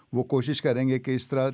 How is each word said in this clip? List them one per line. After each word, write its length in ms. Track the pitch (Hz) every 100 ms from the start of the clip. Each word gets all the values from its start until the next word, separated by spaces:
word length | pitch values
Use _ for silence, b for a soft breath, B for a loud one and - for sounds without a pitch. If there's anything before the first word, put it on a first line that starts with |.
| b
وہ 100 | 120
کوشش 380 | 123 135 123 147
کریں 280 | 147 120 131
گے 100 | 131
کہ 160 | 135 127
اس 120 | -
طرح 220 | 135 131